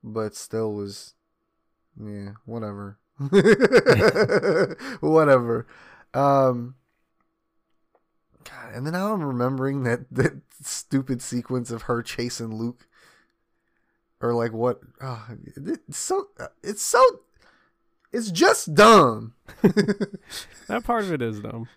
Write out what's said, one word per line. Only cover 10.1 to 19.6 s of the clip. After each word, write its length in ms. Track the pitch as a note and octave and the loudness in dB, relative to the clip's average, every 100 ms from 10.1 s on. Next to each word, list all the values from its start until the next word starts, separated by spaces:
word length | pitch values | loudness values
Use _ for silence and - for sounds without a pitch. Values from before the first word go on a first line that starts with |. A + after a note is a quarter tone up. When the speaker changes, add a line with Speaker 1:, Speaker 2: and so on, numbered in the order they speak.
Speaker 1:
that 280 | - - - _ - | 0 0 -2 _ -18
stupid 580 | - - - C3+ C3+ B2 | -12 -12 -2 -2 -2 -6
sequence 500 | - B2 - B2+ A#2 | -4 -6 -4 -6 -6
of 120 | A#2 | -10
her 200 | - A#2+ | -4 -4
chasing 520 | A#2 - A#2+ - A2+ | -4 -8 -8 -8 -10
Luke. 320 | A2 A#2 B2 _ _ _ _ _ _ _ _ _ _ _ _ _ _ | -6 -6 -8 _ _ _ _ _ _ _ _ _ _ _ _ _ _
Or, 120 | A#2+ | -4
like, 200 | A#2+ A#2 | -2 -2
what? 280 | A2 B2 - - _ | -2 -4 -4 -12 _
Oh, 240 | C3+ A#2 A2 A#2 - - | -14 -14 -16 -20 -18 -16
it's 420 | - D#4 - D3 | -10 -10 -10 -12
so, 300 | - F#4+ F#4+ - - _ | -4 -4 -6 -16 -16 _
it's 200 | G3+ G#3+ | -12 -8
so, 220 | - - B4+ B4 _ _ _ _ _ _ _ _ _ | -2 4 4 4 _ _ _ _ _ _ _ _ _
it's 180 | A#3+ A3+ | -8 -6
just 440 | E3+ F#4 - - | 2 2 2 0
dumb. 600 | D3 G#3+ G#3+ C#3 A2 A2+ _ - - | 6 8 10 6 0 -12 _ -20 0